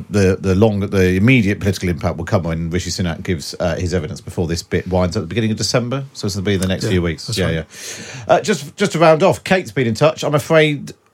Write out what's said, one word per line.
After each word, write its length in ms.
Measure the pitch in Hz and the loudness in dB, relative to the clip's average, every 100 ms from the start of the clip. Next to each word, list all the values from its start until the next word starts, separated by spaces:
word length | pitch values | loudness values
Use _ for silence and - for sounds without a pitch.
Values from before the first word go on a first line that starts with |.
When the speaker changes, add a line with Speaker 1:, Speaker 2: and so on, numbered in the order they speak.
| - | 0
Speaker 1:
the, 280 | 101 92 95 | 2 4 2
the 180 | 95 92 | 2 4
long, 260 | 110 101 | 4 2
the 340 | 98 98 92 92 | 0 2 2 4
immediate 440 | 110 135 98 104 | 4 4 4 0
political 260 | 101 92 92 | -2 -2 -2
impact 300 | 76 92 80 | -2 -4 -4
will 80 | 87 | -2
come 180 | 104 | -2
when 260 | 82 82 82 | 0 -4 -4
Rishi 200 | 87 87 | -4 -4
Sunak 340 | 87 90 80 | -4 -4 -4
gives, 320 | 92 82 - - | -4 -6 -6 -4
uh, 140 | 90 80 | -4 -2
his 160 | 90 | -2
evidence 260 | 87 76 71 | -2 -4 -10
before 260 | - - 82 | -8 -4 -4
this 160 | 85 | -4
bit 240 | - 90 - | -4 -4 -2
winds 260 | 90 92 85 | 0 0 -2
up 60 | |
at 20 | |
the 40 | 82 | -4
beginning 240 | 95 110 | -2 -2
of 60 | 110 | -2
December. 460 | 110 131 120 135 139 | -2 -2 -2 -6 -8
So 140 | - 107 | -8 -6
it's 100 | 95 | -4
gonna 80 | |
be 120 | 92 95 | -2 0
in 60 | |
the 60 | 92 | 0
next 160 | 92 | -2
Speaker 2:
Yeah, 60 | - | 0
Speaker 1:
few 120 | 92 | 0
weeks. 260 | 85 78 - | 0 -4 -6
Speaker 2:
that's 100 | 113 | -2
Speaker 1:
Yeah, 80 | 87 | -2
Speaker 2:
right. 80 | |
Speaker 1:
yeah. 720 | 80 78 - - - - 135 113 170 | -2 -6 -14 -14 -14 -14 -10 0 2
Uh, 60 | |
just, 340 | 160 196 143 - | 2 -4 -6 -4
just 160 | 202 | -2
to 80 | 156 | 4
round 240 | 165 156 | 4 6
off, 220 | 185 131 - | 4 2 0
Kate's 260 | 190 180 | 0 0
been 160 | - 117 | -2 0
in 80 | 110 | 2
touch. 300 | 147 - 139 | 2 2 0
"I'm 100 | 147 | 0
afraid 560 | - 160 156 147 - - _ | 4 4 4 0 -8 -16 _